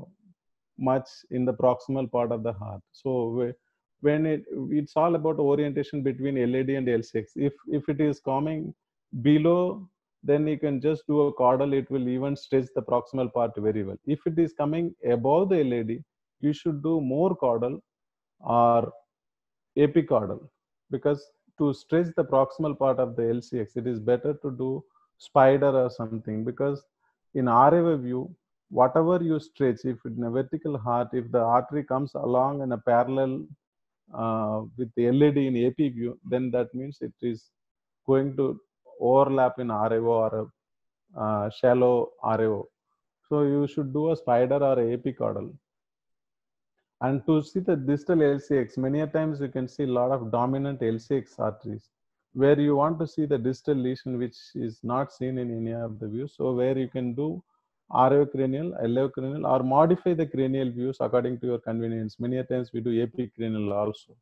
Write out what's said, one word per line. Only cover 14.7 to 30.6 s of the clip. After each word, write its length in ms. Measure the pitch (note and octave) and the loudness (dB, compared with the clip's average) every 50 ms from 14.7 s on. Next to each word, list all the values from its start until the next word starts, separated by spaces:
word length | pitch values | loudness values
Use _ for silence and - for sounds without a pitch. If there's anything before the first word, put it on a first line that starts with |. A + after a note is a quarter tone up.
| D#3 E3 E3+ E3+ - - - A#2+ | 0 -2 -2 -4 -6 -4 0 0
above 420 | A#2+ A#2+ A#2 C3+ D3 E3+ G3 F#3+ | 0 2 2 2 4 4 4 2
the 100 | F#3+ E3 | 2 2
L 120 | D3 C3 A#2+ | 2 2 0
A 100 | A#2+ A2+ | -2 -2
D, 180 | A2 A#2 C3 D3+ _ _ _ _ _ _ - | -4 -6 -8 -10 _ _ _ _ _ _ -4
you 120 | C#3 D3 D3 | -2 -2 -2
should 300 | - - F3 D3+ C#3+ C#3+ | -2 -2 -4 -4 -2 -2
do 180 | D#3+ E3 D#3+ | -2 -2 0
more 340 | C#3+ B2+ B2+ D3 F3 F#3+ F3+ | 0 -2 0 2 2 0 0
caudal 480 | - - B2+ A#2 A2+ A#2+ B2 C#3+ F#3 _ _ _ _ _ _ _ _ _ _ _ _ | 0 0 0 0 0 0 -4 -4 -8 _ _ _ _ _ _ _ _ _ _ _ _
or 520 | - - A#2 A#2+ A#2+ A#2+ A#2 A#2 A2+ - - - _ _ _ _ _ _ _ _ _ _ _ _ _ _ - - | -4 0 4 4 6 6 6 4 2 0 -6 -14 _ _ _ _ _ _ _ _ _ _ _ _ _ _ 0 2
epicaudal, 600 | D3 C#3+ C#3+ E3+ D3 - D3 A2+ G#2+ F#2 G2 G#2+ - C#3+ _ _ _ _ _ _ _ - | 2 4 4 2 2 2 0 0 0 -2 -8 -10 -12 -20 _ _ _ _ _ _ _ -10
because 400 | C3+ C3 - D3 D3 C#3+ - _ _ _ _ _ _ | -8 -2 0 0 -2 -2 -4 _ _ _ _ _ _
to 160 | - D3+ C#3+ C3+ | -2 -2 -2 -2
stretch 360 | - - - D#3 E3 F3 E3 D#3+ | -4 -6 -2 0 0 0 0 -2
the 80 | - D#3 | -2 -2
proximal 520 | C3 C#3 C3+ C3+ C3 - - D#3+ D3+ C#3 | 2 2 2 2 2 0 -4 -4 -4 -2
part 220 | - C#3 C3+ B2+ B2+ | 0 0 0 2 2
of 160 | B2+ A#2+ A#2 | 0 -2 -2
the 140 | A#2 A#2 A#2 | -2 -2 0
L 100 | A#2 A#2+ | 0 -2
C 200 | A#2 - - B2 | -4 -6 -6 -6
X, 160 | G#2+ - - | -6 -6 -8
it 100 | B2 A2+ | -6 -4
is 140 | B2+ A#2+ A2 | -4 -4 -4
better 340 | G#2+ A#2 B2 B2 B2 D3 D3 C#3+ - | 0 0 0 0 0 -4 -6 -4 -6
to 80 | C#3+ | -8
do 340 | B2+ B2 C3 C3 C3 D3 - _ _ _ _ _ _ | -6 -6 -6 -6 -6 -6 -10 _ _ _ _ _ _
spider 540 | _ - - - C#3+ C3+ C3+ C#3 C#3+ C#3 C#3+ | _ -10 0 4 6 8 8 6 6 4 4
or 180 | C3+ C3 B2+ B2 | 4 2 2 0
something, 560 | A#2+ - A#2 A2 A2+ A2 - - G#2+ G#2+ A2 | -2 -6 -8 -8 -8 -8 -8 -6 -6 -6 -6
because 400 | B2 A2+ - C#3 C#3+ C#3+ C3+ _ _ _ _ _ _ _ _ _ _ - | -6 -6 -4 -4 -4 -4 -6 _ _ _ _ _ _ _ _ _ _ -4
in 140 | C#3 B2+ B2 | -2 0 4
R 260 | A#2 A#2+ C3 D3 E3 | 6 8 8 8 8
A 220 | F3 E3+ E3+ D#3+ | 6 4 2 0
V 60 | C#3+ B2 | 0 -2
view, 320 | B2 B2 B2+ C3 F#3 F3 _ _ _ _ _ _ - | -4 -4 -6 -6 -8 -12 _ _ _ _ _ _ -6
whatever 540 | G#2 A2+ B2+ B2+ - E3 D#3+ E3+ F3+ F3+ E3+ | 2 4 4 4 4 2 2 4 2 2 2
you 160 | E3 D#3+ D3+ | 0 -2 -2
stretch, 460 | D3 - _ - C#3+ B2+ A#2+ A2+ - | -4 -8 _ 0 0 0 0 0 -4
if 200 | B2+ B2 A2 - | -6 -6 -6 -8
in 180 | B2 A2+ A#2 A#2+ | -10 -8 -6 -6
a 60 | A#2 | -4
vertical 460 | A#2 C3 C3+ C3 - D3+ | -2 -2 -4 -4 -6 -8